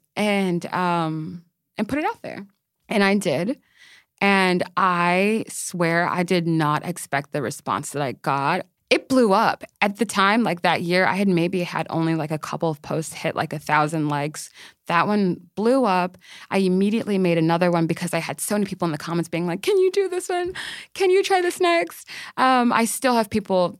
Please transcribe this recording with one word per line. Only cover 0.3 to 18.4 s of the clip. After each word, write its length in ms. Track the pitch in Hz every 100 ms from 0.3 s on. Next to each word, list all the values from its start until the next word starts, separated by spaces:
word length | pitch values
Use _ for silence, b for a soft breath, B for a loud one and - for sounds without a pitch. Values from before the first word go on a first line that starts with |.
| 202 190 175 -
um, 680 | - 180 170 160 156 156 175 - _ _ -
and 100 | 220
put 100 | 269
it 80 | 349
out 160 | 453
there." 240 | - - 202 _ _ _ -
And 160 | 214
I 120 | 196 202
did. 440 | 190 135 185 294 b b b b b -
And 440 | 202 196 185 180 - -
I 680 | 185 175 175 180 202 220 -
swear 600 | - - 175 170 170 175
I 160 | 175
did 220 | 175 185 165
not 400 | 160 151 151 -
expect 460 | 175 - 139 143
the 100 | 156
response 500 | 117 - - 98 -
that 100 | 139
I 100 | 139
got. 560 | - - 139 139 180 - _ -
It 160 | 262 -
blew 240 | 262 233
up. 320 | 190 202 - - -
At 180 | 208 202
the 80 | 226
time, 380 | - 196 220
like, 200 | 214 175
that 180 | 180 151
year, 240 | 170 180 185
I 100 | 185
had 140 | 202
maybe 340 | 175 170 185
had 240 | 175 156 160
only, 240 | 160 160
like, 160 | 160 156
a 80 | 156
couple 320 | - - 165
of 120 | 151
posts 320 | - 143 165
hit, 240 | - 165 -
like, 160 | 160
a 40 | 156
thousand 500 | - 151 151 160 151
likes. 400 | 147 151 151 - B B B -
That 200 | 170 160
one 320 | 208 190 - - -
blew 300 | 220 269 240
up. 320 | 185 180 - B B B
I 60 | 196
immediately 600 | 190 185 202 220 - 196
made 200 | 185 165
another 340 | 160 170 180
one 160 | 170 165
because 260 | 170 170
I 60 | 170
had 220 | 160 139